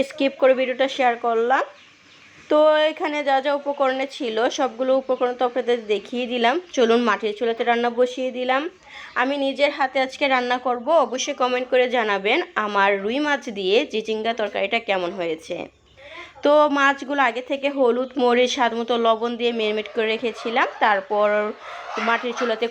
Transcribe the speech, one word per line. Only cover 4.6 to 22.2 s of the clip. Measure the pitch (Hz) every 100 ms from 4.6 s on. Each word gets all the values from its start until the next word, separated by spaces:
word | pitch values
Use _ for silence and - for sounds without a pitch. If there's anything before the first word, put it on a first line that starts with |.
| 254 226 262 262
উপকরণ | 262 254 247 247
তো | 254
আপনাদের | 254 233 240 208
দেখিয়ে | 202 202 240 240
দিলাম। | 247 233 330 359 -
চলুন | 226 240 233
মাটির | 202 220 208
চুলাতে | 233 226
রান্না | 233 233 240 233
বসিয়ে | 247 262 254
দিলাম। | 247 254 262 339 - - - - -
আমি | 254 285 269
নিজের | 262 285 294
হাতে | 285 277 262
আজকে | - 277
রান্না | 262 247 247 247
করব, | 240 240 330 240
অবশ্যই | 254 294 277
কমেন্ট | 254 247 254
করে | 254 247 240
জানাবেন | 214 196 196 311 349 - 214
আমার | 202 196 196
রুই | 202 269 294
মাছ | 277 254 202
দিয়ে | 185 226 294
চিচিঙ্গা | 220 220 220 226
তরকারিটা | 233 208 196 196 226
কেমন | 226 190 175
হয়েছে। | 190 165 160 - 170 - _ _ - - 339 - -
তো | 294 302 294 285
মাছগুলো | 277 277 247 285 247
আগে | 233 254
থেকে | 269 277 277
হলুদ, | 240 240 254 277
মরিচ, | 247 240 247 285
স্বাদ | 233 233
মতো | 233 233
লবণ | 226 220 240 233
দিয়ে | 233 233
ম্যারিনেট | 214 214 208 233
করে | 220
রেখেছিলাম। | 226 240 - 233 240 349 -
তারপর | 226 202 - 208 208 208 214 - - - - - 220
মাটির | 233